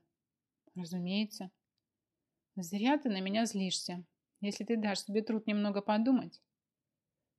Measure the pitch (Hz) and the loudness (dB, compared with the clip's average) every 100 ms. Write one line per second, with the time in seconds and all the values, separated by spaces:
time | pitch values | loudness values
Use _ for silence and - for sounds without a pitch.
0 | _ _ _ _ _ _ _ 185 170 180 | _ _ _ _ _ _ _ -10 -6 -4
1 | 180 196 214 - 185 - _ _ _ _ | -2 0 -2 -4 -12 -14 _ _ _ _
2 | _ _ _ _ _ - 170 202 240 294 | _ _ _ _ _ -10 -6 0 4 4
3 | 277 190 190 214 226 202 190 - - 180 | 2 -2 0 0 0 0 0 -2 -4 -10
4 | 170 _ _ _ 202 202 208 226 208 190 | -12 _ _ _ -4 -2 -2 0 0 -2
5 | - 208 220 220 214 208 208 202 202 214 | -2 -2 0 0 0 0 0 0 2 2
6 | 226 254 170 - _ _ _ _ _ _ | 4 4 2 -12 _ _ _ _ _ _
7 | _ _ _ | _ _ _